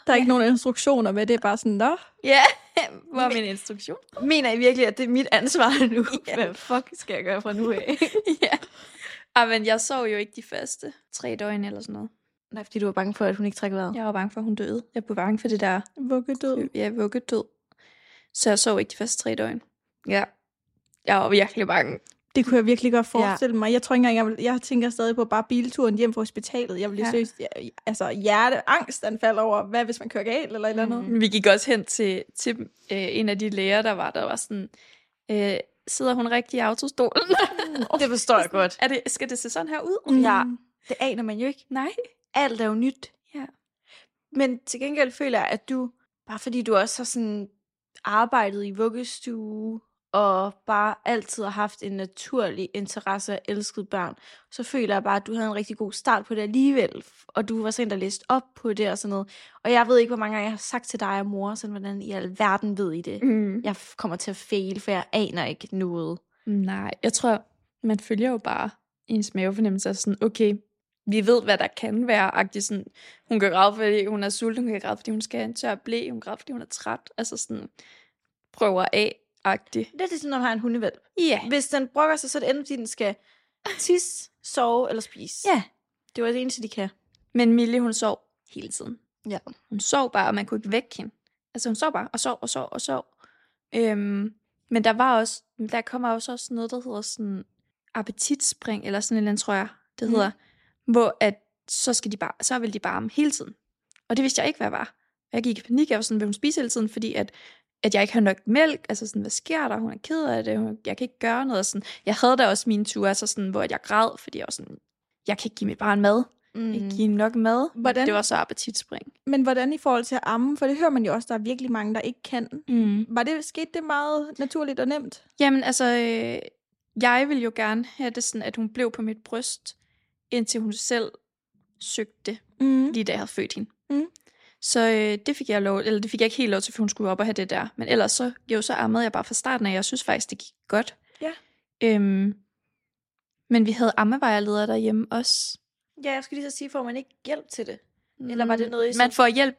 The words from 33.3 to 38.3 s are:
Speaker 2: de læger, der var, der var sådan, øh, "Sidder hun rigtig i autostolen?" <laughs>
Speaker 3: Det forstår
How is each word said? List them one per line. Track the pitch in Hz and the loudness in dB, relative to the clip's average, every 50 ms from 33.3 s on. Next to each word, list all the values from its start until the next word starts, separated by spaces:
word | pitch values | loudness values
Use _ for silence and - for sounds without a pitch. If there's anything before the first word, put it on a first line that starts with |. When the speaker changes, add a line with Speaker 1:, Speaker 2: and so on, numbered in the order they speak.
| 202 196 | 0 0
Speaker 2:
de | 214 214 | -2 -2
læger, | 202 190 190 190 202 214 | -2 0 2 2 2 4
der | 220 220 | 4 2
var, | 202 175 - 151 | 0 0 -4 -4
der | - - - | -2 -2 -2
var | - - | -2 -2
sådan, | 233 - - 214 196 190 - - _ - - - _ _ _ _ _ _ - | -4 -6 -6 -6 -8 -8 -10 -14 _ -20 -20 -20 _ _ _ _ _ _ -4
øh, | 214 208 202 202 190 - - - _ _ _ | -2 0 0 0 -2 -2 -6 -10 _ _ _
"Sidder | - - - 262 254 247 | -8 -6 -2 0 0 0
hun | 240 233 233 | 0 0 0
rigtig | 240 240 247 - - | 0 0 -2 -2 -2
i | 240 | 0
autostolen?" | 226 214 233 - 285 285 - - 247 - - 320 339 349 359 392 392 - 381 349 - | 0 0 0 -2 -4 -4 0 0 0 2 2 2 2 4 4 4 4 2 0 -4 -6
<laughs> | 320 302 269 220 - - 294 | -6 -4 -4 -2 0 2 2
Speaker 3:
Det | 285 240 | 2 2
forstår | 247 233 - - | 2 0 4 6